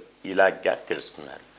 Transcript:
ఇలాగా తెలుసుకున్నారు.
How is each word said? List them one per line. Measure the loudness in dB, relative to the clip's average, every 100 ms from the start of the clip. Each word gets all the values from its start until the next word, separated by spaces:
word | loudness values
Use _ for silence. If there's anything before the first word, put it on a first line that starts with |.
| -14 -14 -2
ఇలాగా | 4 4 4 0
తెలుసుకున్నారు. | -2 -4 -6 -6 -14 -16 -16 -18